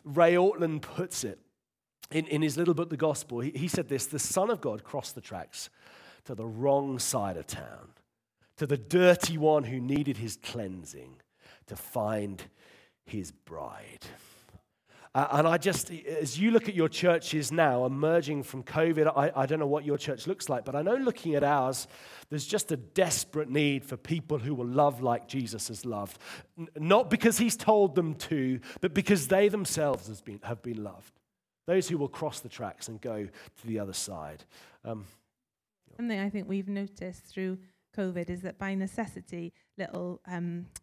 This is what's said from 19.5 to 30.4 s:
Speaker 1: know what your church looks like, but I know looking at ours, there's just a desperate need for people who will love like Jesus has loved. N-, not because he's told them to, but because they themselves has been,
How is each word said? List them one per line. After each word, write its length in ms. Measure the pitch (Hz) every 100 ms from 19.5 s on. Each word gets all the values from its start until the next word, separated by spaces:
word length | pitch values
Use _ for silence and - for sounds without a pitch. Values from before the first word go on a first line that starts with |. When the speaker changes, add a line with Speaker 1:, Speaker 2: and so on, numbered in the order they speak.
| 156
Speaker 1:
know 80 |
what 200 | 143 147
your 120 | 147 143
church 300 | 147 123 165
looks 220 | 190 -
like, 160 | 127
but 100 | 131
I 80 | 139
know 120 | 175
looking 380 | 262 254 - 165
at 100 | 147
ours, 440 | 143 143 127 131 - - - - -
there's 160 | 151
just 260 | - 202 -
a 60 | 143
desperate 720 | 110 - 175 - - 151 135
need 340 | 147 147 139
for 140 | - 123
people 400 | - 170 151 147
who 160 | 123
will 140 | 131 123
love 340 | 135 147 123
like 260 | 127 117 -
Jesus 420 | 135 113 107 -
has 140 | 110
loved. 360 | 123 104 98 - - - - -
N-, 80 | 165 151
not 320 | 156 202 196
because 300 | 233 226 -
he's 180 | 233 -
told 380 | - 214 196
them 180 | 175 160
to, 440 | 143 - 151 131 127 - -
but 120 | 185
because 360 | 156 - 196 131
they 200 | 190 202
themselves 580 | 208 185 165 147 120 95
has 140 | 107
been, 200 | 117 101